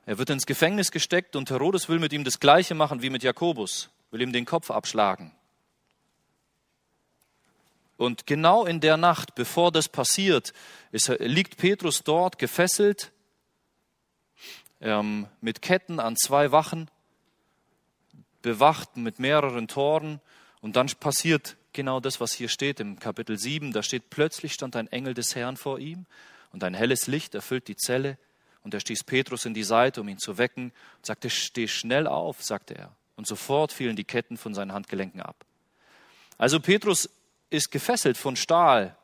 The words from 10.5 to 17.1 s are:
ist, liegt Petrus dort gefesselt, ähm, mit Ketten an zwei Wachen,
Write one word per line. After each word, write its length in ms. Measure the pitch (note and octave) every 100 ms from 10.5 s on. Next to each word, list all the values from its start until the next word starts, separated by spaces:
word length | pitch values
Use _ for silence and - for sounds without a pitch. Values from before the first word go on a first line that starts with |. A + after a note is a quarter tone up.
| - - - -
ist, 160 | A2 - B2
liegt 380 | A#2 D3+ F#3+ -
Petrus 480 | F#3 G3+ F3 -
dort 340 | - D#3+ F3+ -
gefesselt, 720 | B2 - F3+ - G#3 G3+ - _ _ _ _ _ _ _ _ _ _ _ _ _ - - _ _
ähm, 440 | A2 G#2+ G#2 G#2 G2+ _
mit 220 | A2+ A2
Ketten 360 | - F#3 - E3
an 160 | A2+
zwei 380 | A2+ - C#3 D3
Wachen, 380 | D3 D#3 E3 D#3 _ _